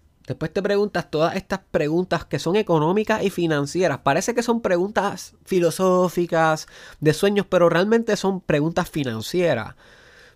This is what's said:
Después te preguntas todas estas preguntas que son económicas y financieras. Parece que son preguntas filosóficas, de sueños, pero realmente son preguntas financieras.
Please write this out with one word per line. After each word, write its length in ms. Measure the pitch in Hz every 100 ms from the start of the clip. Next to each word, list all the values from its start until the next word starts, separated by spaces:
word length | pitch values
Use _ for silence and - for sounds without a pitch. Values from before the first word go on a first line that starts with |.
| _ _ -
Después 240 | 127 160
te 120 | 202
preguntas 480 | 196 202 208 175 -
todas 240 | 151 165 190
estas 240 | - 190 -
preguntas 560 | 180 151 165 185 165 -
que 140 | 143
son 160 | 160 208
económicas 680 | 208 160 156 202 214 214
y 60 | 196
financieras. 720 | - 170 147 143 175 180 135
Parece 340 | 143 151 214
que 80 | 240
son 200 | 233 233
preguntas 760 | 214 175 196 214 190 185 - - -
filosóficas, 1200 | 185 170 160 185 185 180 175 175 165 160 156 - - - -
de 140 | 151
sueños, 320 | 147 196 202 180
pero 220 | 180 170
realmente 480 | 165 202 233 233 202
son 240 | 196 190
preguntas 480 | - 151 156 170 170
financieras. 880 | 165 131 110 107 180 170 120 98 - - - - - -